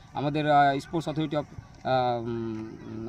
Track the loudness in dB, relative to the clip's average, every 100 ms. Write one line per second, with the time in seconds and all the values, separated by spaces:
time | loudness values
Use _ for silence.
0 | -12 -4 -2 0 4 6 6 4 -2 -4
1 | -4 -4 -2 -2 -6 -10 -18 -8 0 2
2 | 2 0 -4 -6 -6 -8 -10 -14 -14 -12